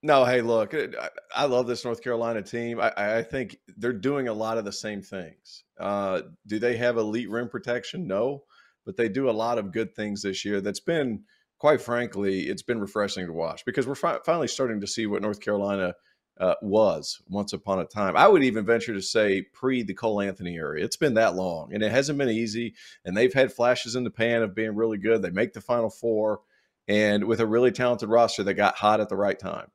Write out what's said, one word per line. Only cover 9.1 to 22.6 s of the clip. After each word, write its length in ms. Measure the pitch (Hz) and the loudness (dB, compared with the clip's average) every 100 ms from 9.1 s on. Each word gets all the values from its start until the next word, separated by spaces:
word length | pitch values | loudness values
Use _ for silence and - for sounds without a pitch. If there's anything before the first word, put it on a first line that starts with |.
| 101 135 | 0 0
a 40 | |
lot 260 | 110 113 120 | 0 0 -2
of 140 | 98 | -2
good 220 | 110 113 | -4 -4
things 280 | - 107 101 | -4 -6 -4
this 200 | 101 95 | -6 -4
year. 160 | 101 101 | -2 -2
That's 180 | 98 98 | -2 -6
been, 420 | - 165 131 104 - _ _ _ | -2 -2 -2 -4 -10 _ _ _
quite 240 | 147 143 | 4 4
frankly, 600 | - 120 120 98 101 95 69 | 2 -2 -2 -2 0 0 -2
it's 140 | 95 | -6
been 180 | - 113 | -4 -4
refreshing 460 | 98 107 101 101 87 | -2 -2 -2 -2 -6
to 60 | |
watch 300 | 82 82 78 - | -4 -4 -4 -4
because 200 | 147 123 | -2 -2
we're 80 | |
fi-, 260 | 135 170 - | -2 -2 -2
finally 240 | - 165 123 | 0 0 0
starting 320 | - 131 107 | -2 -2 -2
to 60 | 98 | -4
see 200 | - 107 | -4 -2
what 140 | 101 | -2
North 180 | 104 101 | -2 -4
Carolina, 540 | - 104 101 98 92 - _ _ _ _ | -2 -2 0 0 -2 -4 _ _ _ _
uh, 160 | 92 - | 0 0
was 580 | 107 104 107 80 73 - _ | 2 4 4 2 -6 -12 _
once 240 | 101 104 | -6 -6
upon 280 | - - 95 | -8 -2 -2
a 40 | |
time. 320 | 82 104 98 85 | -2 -2 0 6
I 100 | 180 | 8
would 160 | 190 | 8
even 220 | 131 110 | 4 0
venture 300 | 101 117 117 | 2 2 0
to 80 | 101 | -6
say 400 | 92 113 107 98 | -2 2 4 2
pre 400 | 92 _ 131 127 | -2 _ -2 -2
the 100 | 104 | -4
Cole 300 | 95 117 104 | -4 -2 0
Anthony 320 | 101 92 87 | -2 -4 -8
era. 260 | 85 76 76 | -6 -6 -4
It's 160 | 104 - | -4 0
been 160 | 151 | 2
that 200 | 113 113 | 4 4
long, 400 | 87 92 82 76 | 2 -2 -4 -6
and 80 | 104 | -2
it 80 | 107 | 2
hasn't 240 | 120 139 143 | 2 0 0
been 140 | 135 | 0
easy. 420 | 110 117 110 | 0 -2 -4